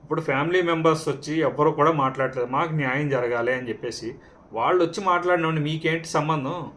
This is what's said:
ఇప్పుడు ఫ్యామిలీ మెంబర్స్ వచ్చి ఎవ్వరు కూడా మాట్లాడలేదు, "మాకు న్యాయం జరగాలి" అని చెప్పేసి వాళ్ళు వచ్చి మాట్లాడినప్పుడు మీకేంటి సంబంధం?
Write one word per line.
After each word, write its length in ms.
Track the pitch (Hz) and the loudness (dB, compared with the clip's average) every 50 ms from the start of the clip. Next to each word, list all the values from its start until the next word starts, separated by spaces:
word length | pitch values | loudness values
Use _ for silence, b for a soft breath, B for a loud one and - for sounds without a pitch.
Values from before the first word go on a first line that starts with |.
ఇప్పుడు 180 | - - 151 160 | -6 -4 -6 -4
ఫ్యామిలీ 420 | 156 - 135 135 151 165 180 185 | -2 -2 0 0 0 2 2 2
మెంబర్స్ 460 | 175 170 170 160 160 160 156 156 - 156 | 2 2 0 4 4 2 2 2 0 -4
వచ్చి 320 | 131 135 - 147 151 160 | -4 -4 -6 -4 -2 0
ఎవ్వరు 300 | 151 131 113 143 147 156 | 0 0 2 2 2 2
కూడా 220 | 151 151 147 160 | 4 4 4 4
మాట్లాడలేదు, 540 | 165 147 135 131 131 135 131 123 135 131 120 | 4 2 0 0 0 -2 -2 -2 -2 -4 -4
"మాకు 260 | 120 127 143 170 165 156 | -2 0 -2 0 0 -2
న్యాయం 340 | 156 139 131 127 143 151 143 | -2 -2 0 0 -2 -2 0
జరగాలి" 460 | 135 123 120 117 120 120 117 123 127 | 0 0 0 0 0 0 0 0 -2
అని 140 | 127 127 117 | -2 -4 -6
చెప్పేసి 460 | 107 - - 120 110 - 110 113 123 B B B B B B B | -8 -6 -6 -8 -8 -8 -10 -10 -10 B B B B B B B
వాళ్ళు 320 | - 110 117 143 180 180 170 | -4 -2 2 2 4 4 4
వచ్చి 200 | 165 - 214 196 | 2 0 -2 0
మాట్లాడినప్పుడు 560 | 185 175 175 170 180 180 170 165 160 160 156 | 2 2 2 2 2 2 2 2 0 0 0
మీకేంటి 480 | 147 151 160 156 160 156 160 165 160 - | -2 -2 -4 -2 -2 -2 -2 -2 -4 -2
సంబంధం? 640 | - 151 147 151 160 151 127 139 175 175 147 - - | -2 -2 0 0 -2 -2 -2 -4 -6 -6 -8 -10 -14